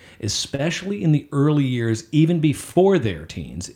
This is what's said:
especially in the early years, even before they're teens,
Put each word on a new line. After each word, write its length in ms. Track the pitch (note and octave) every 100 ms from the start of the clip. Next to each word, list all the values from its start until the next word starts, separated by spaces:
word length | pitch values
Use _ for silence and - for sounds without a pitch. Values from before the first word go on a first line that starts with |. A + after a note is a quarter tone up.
| - -
especially 840 | G#2 - - C#3 D#3+ D#3+ F#3+ G#3
in 80 | E3+
the 160 | D3 -
early 320 | C#3+ D3 D3 C3+
years, 400 | B2 A2+ A2 -
even 280 | D3+ D#3+ F3
before 600 | D3+ C3 - F3 G3 F#3
they're 260 | A2+ D#2+ D#2
teens, 440 | F#2 C#2 C#2 -